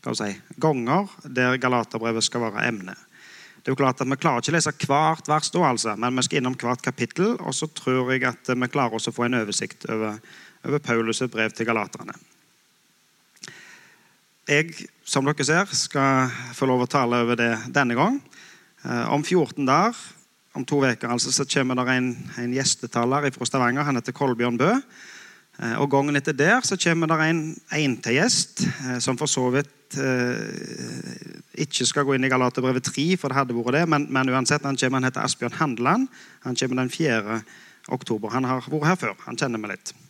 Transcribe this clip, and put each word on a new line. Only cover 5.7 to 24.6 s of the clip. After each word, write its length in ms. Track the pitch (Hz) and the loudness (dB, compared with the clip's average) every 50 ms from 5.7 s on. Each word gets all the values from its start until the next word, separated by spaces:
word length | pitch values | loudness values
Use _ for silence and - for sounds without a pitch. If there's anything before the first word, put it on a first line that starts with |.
| 123 110 - 113 107 101 | 2 0 -2 -4 -2 -2
men 180 | 113 123 127 | -2 -2 0
vi 60 | 127 123 | 0 -2
skal 160 | - - 143 | 0 0 0
innom 160 | 127 127 127 | 0 -2 -4
hvert 280 | 120 - 120 127 123 - | -2 -2 -2 -2 -2 -2
kapittel, 520 | 135 123 - 123 - - - 180 214 240 - | -6 -4 -4 -6 -4 -2 0 0 0 0 -2
og 120 | - - 131 | -4 -6 -4
så 140 | - - | -4 -6
tror 460 | 156 _ - - - 127 131 127 127 131 | -6 _ -6 -2 0 0 0 2 0 0
jeg 120 | 131 123 | 0 0
at 220 | 127 123 - _ | -2 -2 -4 _
vi 220 | - 127 123 131 127 | -2 -2 0 -2 -2
klarer 260 | - 147 135 117 107 | 0 0 0 0 -2
også 160 | 113 - - | -4 -6 -6
å 40 | 110 | -4
få 100 | - 120 | -2 -2
en 80 | 120 127 | 0 0
oversikt 540 | 123 110 104 101 - - - - _ - - | 0 -2 0 -2 -4 -4 -6 -10 _ -8 -6
over, 300 | 117 110 110 107 107 107 - - - - - - _ _ _ | -4 -2 -2 -4 -6 -8 -14 -20 -20 -20 -20 -20 _ _ _
over 140 | - 139 147 | -2 -2 -2
Paulus' 480 | 143 - 120 113 113 113 113 - 127 123 | 0 2 2 2 2 0 0 -2 -2 -4
brev 220 | - 113 110 110 - | -2 -2 -2 -2 -2
til 140 | - 117 | -2 -2
Galaterne. 480 | 113 117 110 104 - - - 95 98 - - - _ _ _ _ _ _ _ _ _ _ _ _ _ _ _ _ _ _ _ _ _ _ _ - - - - - - - - - - - _ _ _ _ _ _ _ _ _ _ - | 0 0 0 -2 -4 -8 -14 -14 -14 -16 -16 -20 _ _ _ _ _ _ _ _ _ _ _ _ _ _ _ _ _ _ _ _ _ _ _ -20 -20 -18 -20 -20 -20 -20 -20 -20 -20 -20 _ _ _ _ _ _ _ _ _ _ 0
Jeg, 380 | 143 147 160 165 160 - - - _ _ _ | 2 2 2 0 -6 -16 -18 -18 _ _ _
som 200 | - - 143 135 | -2 -2 0 2
dere 200 | 139 151 - 139 | 2 0 0 2
ser, 220 | 123 156 170 202 | 2 4 2 2
skal 640 | 190 139 - - - - 147 135 135 135 131 131 127 120 117 127 123 120 | 2 0 -4 -4 -2 0 2 4 4 4 4 2 2 -2 -6 -12 -12 -4
få 120 | - 139 | 0 2
lov 200 | 131 127 127 123 | 2 4 2 2
å 20 | 120 | 2
tale 300 | - 143 127 120 120 120 | 2 2 2 4 2 2
over 160 | 120 117 120 | 2 2 2
det 140 | 117 120 117 117 110 110 123 - | 2 2 2 2 0 -4 -2 2
denne 200 | 143 139 120 120 | 2 2 4 4
gang. 280 | 117 147 208 262 285 - - - - - - - - _ _ _ _ - | 4 2 2 2 -2 -6 -10 -20 -20 -20 -20 -20 -20 _ _ _ _ -6
Eh, 200 | 127 127 120 117 117 - | -4 -2 -2 0 0 0
om 120 | 143 151 | 0 0
fjorten 400 | - 180 180 160 165 - - 143 | 2 2 2 2 2 -2 -2 2
dager, 320 | 131 135 156 185 226 240 - - - - _ _ _ _ _ _ _ _ | 4 4 4 4 2 0 -4 -16 -18 -20 _ _ _ _ _ _ _ _
om 100 | 135 135 | -10 -4
to 140 | - 151 143 | 0 2 2
veker, 300 | 135 131 117 104 - 120 | 4 4 2 0 -2 -2
altså, 240 | 120 120 - - - | -2 -2 0 0 0
så 100 | - 143 | 0 0
kommer 320 | 135 - 151 135 127 127 | 0 2 0 2 2 0
der 220 | 123 127 123 131 127 | 0 2 2 2 2
en, 160 | 127 127 120 117 - - - - | 2 0 -2 -4 -10 -12 -10 -6
en 160 | 120 120 123 | -4 -2 -2
gjestetaler 720 | 135 135 - - - - 117 - 120 117 123 135 143 147 139 127 | 0 0 0 0 -2 -4 -4 0 0 2 2 2 2 0 0 -2
fra 100 | - 123 | -2 -6
Stavanger. 400 | - - 135 123 120 120 139 147 | -2 0 2 2 2 2 2 2
Han 120 | 147 135 | 2 0
heter 200 | 120 113 - 127 | 0 -2 -4 -4
Kolbjørn 400 | - 143 131 123 113 120 120 117 | 0 0 0 2 2 2 0 2
Bø. 140 | 117 | 2